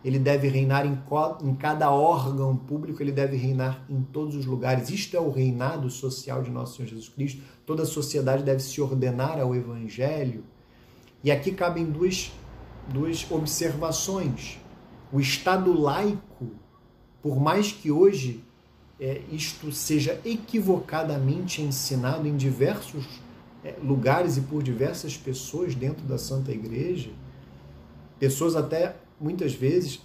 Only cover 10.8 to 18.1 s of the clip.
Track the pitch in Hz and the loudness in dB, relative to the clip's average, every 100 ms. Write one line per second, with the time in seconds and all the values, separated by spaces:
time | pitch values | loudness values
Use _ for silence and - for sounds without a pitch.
10.8 | - - - - 139 139 190 190 175 165 | -20 -20 -20 -2 2 2 2 0 0 0
11.8 | 160 151 185 - - - - - - - | -2 2 2 0 -6 -12 -18 -18 -18 -14
12.8 | - 131 165 160 - 160 151 - 165 143 | -6 -2 0 -2 -2 -2 0 0 -2 0
13.8 | 165 - - 190 156 - - - - - | -2 -2 -2 -2 -2 -4 -8 -14 -18 -20
14.8 | - - - 139 131 - 185 185 185 165 | -20 -20 -4 0 2 2 2 4 4 4
15.8 | 143 160 208 208 - - 117 101 - - | 4 4 0 0 -6 -12 -12 -12 -20 -20
16.8 | - - - - 147 135 147 190 208 - | -20 -20 -20 -6 -2 2 4 4 2 0
17.8 | 151 147 196 | 2 6 6